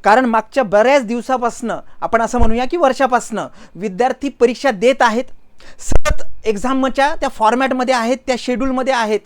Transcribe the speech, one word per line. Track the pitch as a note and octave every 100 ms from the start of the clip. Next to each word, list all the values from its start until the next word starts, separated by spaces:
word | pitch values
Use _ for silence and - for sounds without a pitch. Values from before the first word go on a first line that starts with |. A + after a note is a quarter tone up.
कारण | G3+ A3+ B3+
मागच्या | A3 A3 C4+
बऱ्याच | A3+ G3+ A#3 C#4+ G#3+
दिवसापासनं, | A#3+ - C4 A#3+ - A#3 E3 - -
आपण | A3 A3+
असं | A3+ B3
म्हणूया | A3+ A3+ B3+
की | F4
वर्षापासनं, | C#4+ C4 C4 B3 - G#3 C#3 - - E3
विद्यार्थी | G#3 F#3 B3+ B3 -
परीक्षा | - A#3+ B3 C#4
देत | G3+ A#3 C4
आहेत, | B3 A3 C4 - - - - -
सतत | - - D4+ - - - A3
एक्झामच्या | G3+ B3+ C4 C4 - C#4 D#4+
त्या | C4+
फॉर्मॅटमध्ये | - G#3+ A#3+ C4+ B3+ B3+ B3+
आहेत, | A3+ C4 -
त्या | B3
शेड्यूलमध्ये | - A#3+ C4+ B3+ C4
आहेत. | B3+ G#3+ G#3